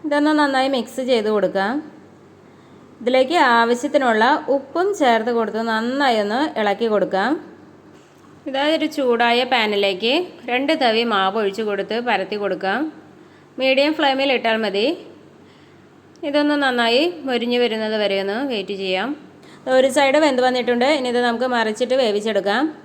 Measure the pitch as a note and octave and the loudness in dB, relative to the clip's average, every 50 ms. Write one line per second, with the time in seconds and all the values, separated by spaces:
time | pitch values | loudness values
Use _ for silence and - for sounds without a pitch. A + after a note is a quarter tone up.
0 | - D4+ C#4+ D4 D4 D4+ D#4 D4 D4 C#4 C4+ C4 C4 C4+ C#4 B3 A3 - - - | -4 -2 0 2 2 2 2 2 2 2 2 0 0 0 0 -2 -4 -6 -8 -6
1 | C4 B3 B3+ A3+ G#3 G#3+ G#3+ G#3 F#3+ F#3 F#3 F#3+ F#3+ G#3 B3+ D4+ D#4 - - - | -2 0 0 0 2 0 0 2 0 0 0 -2 -2 -2 -2 -4 -6 -10 -20 -20
2 | - - - - - - - - - - - - - - - - - - - - | -20 -20 -20 -20 -20 -20 -20 -20 -20 -20 -20 -20 -20 -20 -20 -20 -20 -20 -20 -6
3 | G#3+ A#3+ B3+ C4 C4 B3+ E4 F4 D4 B3+ A#3 A#3 A#3 A#3 A#3+ A#3+ C#4+ C#4+ D4 C#4+ | -2 0 2 2 2 2 2 2 4 4 4 4 4 2 0 -2 -2 0 0 2
4 | C4 A#3+ A3 G#3+ A3 B3+ D4+ - - - C#4 C#4 C#4 - - E4 F#4 G4+ G4+ - | 2 2 2 4 4 4 2 0 0 0 -2 -2 -2 -4 -4 -2 -2 -2 0 2
5 | D4 B3 A#3 A3+ A3 B3 A#3+ A#3 A3+ G#3+ G3+ A3 A3+ A3+ A3 A3 A3+ A#3+ C4 C#4 | 2 2 4 2 0 0 0 0 -2 -2 -2 -4 -2 -2 -2 -2 -2 -2 -2 0
6 | D4 C4 A#3 A3 G3+ G#3 G#3+ B3+ D4+ D4+ - A3 G#3+ G#3 G3+ G3+ A#3 A3+ G#3+ G3 | 0 2 2 2 0 0 0 -2 -2 -2 -2 -2 0 0 0 0 0 0 2 0
7 | F3+ E3+ G3 F#3+ G3 A#3+ D#4 F4 - - - - - - - - - - - - | 0 0 0 -2 0 0 -2 -4 -6 -16 -20 -20 -20 -20 -20 -20 -20 -20 -20 -20
8 | - _ - _ - - - - - D4 C4 C4+ C#4+ D4+ D#4+ D#4+ D#4 D4+ - D4+ | -20 _ -20 _ -20 -20 -20 -16 -12 -6 -4 -2 0 0 0 0 -2 -2 -2 -2
9 | C4+ B3 A#3 A3+ A#3+ A#3 A#3+ A#3+ B3+ B3+ C4+ A#3+ A3 G#3+ G#3 G3+ G3+ G3 F#3+ F3+ | 0 2 2 2 2 2 2 2 2 2 2 2 2 0 0 0 0 0 0 0
10 | G#3+ A#3 C4+ E4+ F4+ - - - - B3 A#3+ B3+ C#4 C#4+ D#4+ D4+ C4+ A#3 A3 A3+ | -2 0 0 0 -2 -4 -10 -14 -6 -4 -2 -2 0 0 0 2 2 2 2 2
11 | A#3+ A#3 G#3+ F#3+ F#3+ F#3+ G3 A3+ G#3+ G3 G3 A3 A3 G#3 G3+ G3 G3 G3 G#3+ A#3 | 0 0 0 2 0 0 0 0 -2 -2 -2 -4 -4 -4 -2 -4 -4 -4 -4 -4
12 | A#3+ A#3+ G#3+ F#3+ F#3+ F3+ G#3+ G#3 G#3 G3 F#3 D#3+ F#3+ F#3+ G3+ A#3+ D#4 D#4 - - | 0 0 -2 -2 -2 -4 -6 -4 -4 -4 -4 -2 -2 -2 -2 -2 -4 -6 -8 -16
13 | - - - - - - - - - - _ - C4 C4 C4 C4+ C#4+ D4+ D4+ D#4 | -20 -20 -20 -20 -20 -20 -20 -20 -20 -20 _ -2 0 2 2 2 2 0 0 0
14 | D#4 C#4 C4+ C4+ C4+ C#4 C4 A#3+ - A#3 A3 A3 A3 G3+ F#3 G3+ A3 C#4 F4 - | 0 0 2 0 0 0 0 0 0 0 0 0 -2 -2 -2 0 0 0 -2 -4
15 | - - - - - - - - - - - - - - - - - - - - | -10 -20 -20 -20 -20 -20 -20 -20 -20 -20 -20 -20 -20 -20 -20 -20 -20 -20 -20 -20
16 | - - - - - D4 C#4 D4 D4 D4 D4 D4 C#4+ C4 B3 A#3+ A#3 A3+ A#3 C4 | -20 -20 -16 -10 -8 -2 0 0 2 2 0 2 0 0 0 0 2 2 2 2
17 | D#4 F4+ F4 - C#4 C4+ B3 A#3 A3+ A#3+ A#3+ B3 A#3+ A3+ A3 A3 A3 G#3+ A3 G#3+ | 2 0 -2 -6 -6 -4 -4 -2 -2 -2 0 0 0 0 0 -2 -4 -2 -2 -2
18 | G#3 G3 G3 G3 G3 G3 G3+ A#3 C#4+ C#4 A#3+ G#3 F#3 F#3 G3+ F#3+ G3 F#3+ F#3 F#3 | 0 0 0 -2 -2 -2 -4 -4 -4 -4 -4 -6 -6 -6 -8 -6 -4 -2 -2 -2
19 | G3+ B3+ D4+ - - - - - - - - - - C4 C4 C4 C4 C4+ B3+ D4 | -2 -4 -6 -10 -12 -20 -20 -20 -20 -20 -20 -12 -4 2 2 4 4 4 2 2
20 | C#4 C4+ C4 D4+ D#4+ D4 C4 B3 B3 B3+ B3+ B3+ A#3 A#3+ A#3+ A#3+ B3 C#4 D#4 C#4+ | 2 4 4 4 4 2 2 2 2 2 0 0 0 0 0 2 2 2 2 0
21 | B3+ B3 A#3 B3 A#3+ A#3+ A#3 A#3 B3+ B3+ A#3+ A#3 A3 A3 G#3+ A3 B3+ A3 B3+ C4+ | -2 -2 0 0 0 0 0 -2 -2 -2 0 0 0 -2 -2 -4 -2 0 0 0
22 | B3+ A3 G3+ G#3 G3+ A3+ G#3+ G3+ F#3 G3+ G3+ A#3+ D4 D#4+ - - | 2 0 0 -2 -2 0 -2 0 0 0 0 0 -2 -2 -4 -10